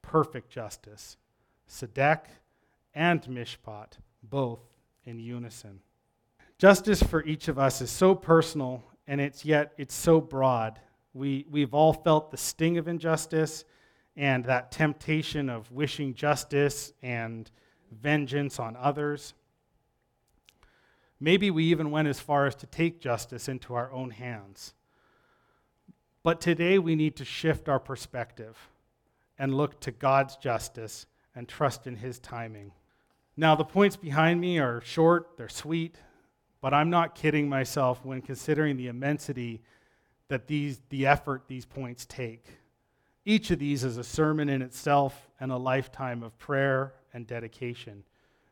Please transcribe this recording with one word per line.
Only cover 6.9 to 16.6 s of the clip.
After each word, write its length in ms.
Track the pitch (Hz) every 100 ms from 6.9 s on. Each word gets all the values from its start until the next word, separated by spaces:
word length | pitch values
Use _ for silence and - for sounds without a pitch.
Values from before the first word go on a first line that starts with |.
| 185
for 220 | - 165
each 240 | 156 151 -
of 100 | 139
us 220 | 135 -
is 100 | 123
so 240 | - 185
personal, 720 | 185 - 165 160 151 131 127 - _ -
and 140 | 139
it's 240 | 143 -
yet 280 | 147 151 147 -
it's 180 | 135
so 260 | - 170 160
broad. 580 | - 135 131 123 110 107 _ _ _
We, 340 | 131 139 135 147
we've 240 | 147 135
all 180 | 143 160
felt 380 | 151 165 156 156
the 60 | -
sting 420 | - - 160 170
of 80 | 160
injustice 800 | 170 165 160 - 160 151 - - _ _ _ _ -
and 280 | 143 127
that 260 | 120 123 127
temptation 800 | - 151 143 - 156 151 151 139
of 200 | 117 107
wishing 420 | 123 156 - 139
justice 800 | 117 147 147 - 143